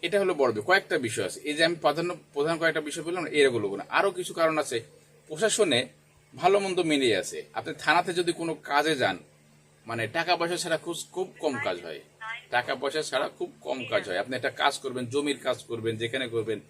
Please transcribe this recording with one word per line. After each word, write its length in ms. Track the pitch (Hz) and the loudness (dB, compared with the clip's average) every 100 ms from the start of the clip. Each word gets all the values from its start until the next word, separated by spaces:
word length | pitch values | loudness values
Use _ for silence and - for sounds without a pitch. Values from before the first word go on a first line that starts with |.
এটা 180 | 170 196 | 0 2
হলো 140 | 190 | 2
বড় 180 | 160 127 | 4 2
বি-, 100 | 151 | 2
কয়েকটা 360 | 107 190 - 170 | 4 2 4 -2
বিষয় 280 | 120 113 95 | -2 -2 -4
আছে। 140 | - | -4
এই 140 | 147 | -6
যে 120 | 151 165 | 2 2
আমি 100 | 170 | 4
প্রাধান্য, 400 | 160 147 175 175 _ | 0 2 -2 -6 _
প্রধান 240 | 143 151 165 | -2 0 2
কয়েকটা 240 | 165 160 | 2 0
বিষয় 220 | 151 165 | -4 -8
বললাম, 240 | 160 180 156 | -6 -4 -2
এরগুলো 480 | 147 139 120 101 98 | 6 6 4 -2 -4
না, 100 | - | 0
আরও 220 | 139 196 | 2 2
কিছু 220 | 180 175 | 0 -8
কারণ 240 | 175 165 156 | 2 2 2
আছে। 240 | 147 117 - - _ _ - | -2 -4 -6 -20 _ _ -14
প্রশাসনে 600 | 156 214 - 196 123 135 - _ _ _ - | 0 0 4 4 4 0 -8 _ _ _ 0
ভালো 240 | 175 196 | 4 4
মন্দ 200 | 196 180 | 2 0
মিলিয়ে 380 | 165 147 127 98 | 2 4 4 2
আছে। 260 | 87 98 - | 0 -8 -8
আপনি 200 | 110 113 151 | -8 -8 -4
থানাতে 340 | - 160 180 | 4 4 4
যদি 180 | 175 175 | -2 -2
কোনো 220 | 170 165 | -2 -4
কাজে 420 | 156 - 147 151 147 | -6 0 2 4 2
যান, 220 | 107 90 - _ _ _ _ _ - | 2 0 -10 _ _ _ _ _ -8
মানে 200 | 113 110 | -4 -2
টাকা 280 | 165 170 175 | -2 0 2
পয়সা 220 | 170 175 | 2 -2
ছাড়া 200 | 175 160 | -2 -2
খুব, 200 | 170 165 - | -2 -8 -8
খুব 220 | 175 190 - | -6 -8 -4
কম 180 | 160 123 | -4 -2
কাজ 180 | - 90 | -4 -6
হয়, 160 | 85 76 - _ - - - | -8 -12 -14 _ -12 -12 -4
টাকা 260 | 123 123 131 | -2 -2 -4
পয়সা 260 | 139 156 | -4 -4
ছাড়া 280 | 151 131 - | -2 -2 -4
খুব 240 | - 175 - | -6 -10 -10
কম 220 | - 131 120 | -8 -6 -2
কাজ 180 | 107 98 | -4 -2
হয়। 120 | 90 | -4
আপনি 160 | 104 127 | -4 -4
একটা 140 | 135 | -4
কাজ 300 | - 147 - | 0 0 0
করবেন, 260 | 135 123 123 | -6 -6 -4
জমির 320 | 139 147 135 | -2 -2 -2
কাজ 260 | 131 120 | -2 -6
করবেন, 340 | - 113 113 107 | -6 -4 -4 -2
যেখানে 300 | 113 131 127 | -4 -4 -4
করবেন 320 | 113 110 104 - | -4 -2 -6 -6